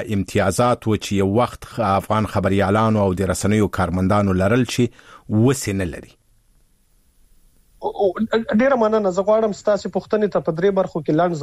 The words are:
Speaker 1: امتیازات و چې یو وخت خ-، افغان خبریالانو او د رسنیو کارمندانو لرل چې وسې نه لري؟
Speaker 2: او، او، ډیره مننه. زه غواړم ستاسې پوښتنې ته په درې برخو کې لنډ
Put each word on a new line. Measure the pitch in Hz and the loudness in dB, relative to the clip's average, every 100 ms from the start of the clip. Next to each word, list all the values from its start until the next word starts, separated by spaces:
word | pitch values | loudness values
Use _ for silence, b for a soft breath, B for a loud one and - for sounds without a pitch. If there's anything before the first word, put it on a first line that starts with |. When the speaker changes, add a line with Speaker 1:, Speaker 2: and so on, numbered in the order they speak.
| 101 101 | -2 -4
Speaker 1:
امتیازات | 92 104 95 90 123 120 113 | -2 0 0 2 0 0 -2
و | 104 | -2
چې | - | -2
یو | 98 98 | 0 2
وخت | 107 120 - | 2 0 -4
خ-، | - - | -10 -4
افغان | 104 98 - 107 101 | 0 0 0 -2 0
خبریالانو | 107 95 98 95 107 110 107 98 | -2 0 0 2 2 2 2 0
او | |
د | 92 95 | 0 -2
رسنیو | 87 98 107 98 - | -2 0 2 0 0
کارمندانو | 90 90 92 104 101 | -2 0 0 2 2
لرل | 92 95 123 | 2 2 2
چې | 120 - 120 B B B - | 0 -2 -2 B B B -2
وسې | 107 123 131 - | 2 2 2 -4
نه | 98 | -4
لري؟ | 90 - - _ _ _ _ _ _ _ _ _ _ _ _ _ _ _ _ _ | -4 -8 -16 _ _ _ _ _ _ _ _ _ _ _ _ _ _ _ _ _
Speaker 2:
او، | - | -8
او، | - 196 196 220 226 226 214 | -2 -2 0 -2 -2 0 2
ډیره | 269 254 | 2 2
مننه. | 214 220 196 | 2 2 0
زه | 180 | 0
غواړم | 196 220 220 | 2 2 2
ستاسې | 190 - 202 202 | -2 -2 -2 -2
پوښتنې | 190 - 214 208 | -6 -2 -2 0
ته | 180 | -2
په | 160 | -2
درې | 160 202 190 | 0 0 0
برخو | 185 175 | -2 -4
کې | 151 156 | 0 0
لنډ | 175 160 | 0 0